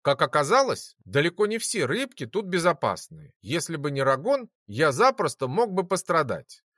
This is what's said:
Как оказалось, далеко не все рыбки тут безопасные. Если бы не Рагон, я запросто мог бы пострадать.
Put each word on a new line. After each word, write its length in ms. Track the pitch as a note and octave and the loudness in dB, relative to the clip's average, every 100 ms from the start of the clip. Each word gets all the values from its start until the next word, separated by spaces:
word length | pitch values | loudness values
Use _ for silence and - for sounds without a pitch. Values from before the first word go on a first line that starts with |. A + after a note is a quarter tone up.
Как 220 | - C3+ | 0 0
оказалось, 720 | D3 D3+ C#3+ A#3+ C4+ B2 - _ - | 2 2 4 4 4 -2 -8 _ -2
далеко 400 | C3+ E3 E3+ G#3 | 0 0 0 -2
не 140 | A3+ | -2
все 260 | - G3+ B2+ | -4 -2 -2
рыбки 400 | G3 C4 - A#2 | -2 -4 -8 -6
тут 220 | F#3+ G3 | -6 -2
безопасные. 840 | F3+ E3+ E3 A#2 F2 - D#2+ D2 _ | 0 2 2 -2 -2 -8 -20 -20 _
Если 340 | F#2+ E3 - D#3+ | -6 -6 -4 -6
бы 160 | C#3+ | -4
не 100 | C#3 | 0
Рагон, 480 | C3+ C3 F#3+ C#4 A3+ _ - | 2 2 0 -2 -4 _ -12
я 260 | G#2 D#3 | 0 0
запросто 560 | C3+ C4 A3+ E3 - C3 | 4 2 4 -4 -2 -4
мог 240 | D#3+ A#3+ | 0 0
бы 140 | F#3 F3+ | -2 -2
пострадать. 760 | F#3+ - E3+ C#3 E2+ - - _ | -4 0 0 0 -4 -8 -20 _